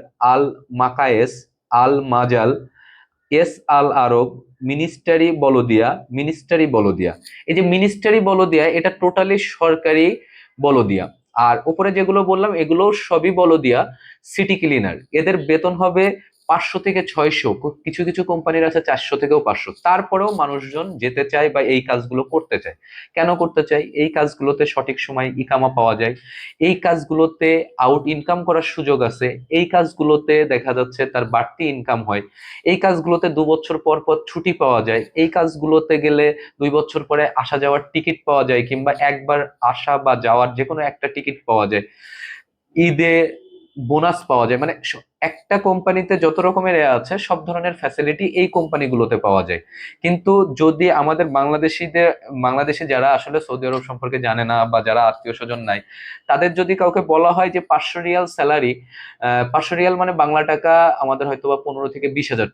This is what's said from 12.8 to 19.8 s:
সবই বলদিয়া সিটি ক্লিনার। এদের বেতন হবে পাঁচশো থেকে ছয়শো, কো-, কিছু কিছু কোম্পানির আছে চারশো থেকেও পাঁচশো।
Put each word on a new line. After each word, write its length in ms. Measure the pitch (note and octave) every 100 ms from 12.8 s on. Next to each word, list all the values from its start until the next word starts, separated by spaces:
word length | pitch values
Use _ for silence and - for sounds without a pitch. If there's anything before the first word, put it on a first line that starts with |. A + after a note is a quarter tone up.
| G3+
সবই 380 | G#3 - E3+ F3
বলদিয়া 500 | F3+ F3 D#3+ C3 A#2+ - - - -
সিটি 340 | - - G3 F#3+
ক্লিনার। 400 | E3 C3+ G2 E2 -
এদের 240 | D#3 D#3+ F#3
বেতন 380 | C#3+ D#3+ F3+
হবে 300 | F3 F#3 F3+ G3 G3 _ _ -
পাঁচশো 320 | E3+ - F#3+
থেকে 220 | G3 F#3 F3
ছয়শো, 440 | - D3+ D#3 B2
কো-, 220 | G2 D3 D3
কিছু 160 | D#3 -
কিছু 180 | E3+ E3+
কোম্পানির 400 | F3+ E3+ E3 E3
আছে 160 | D#3+ E3
চারশো 360 | D#3+ C3+ - C#3+
থেকেও 240 | C#3 D3
পাঁচশো। 300 | A2+ G#2 - -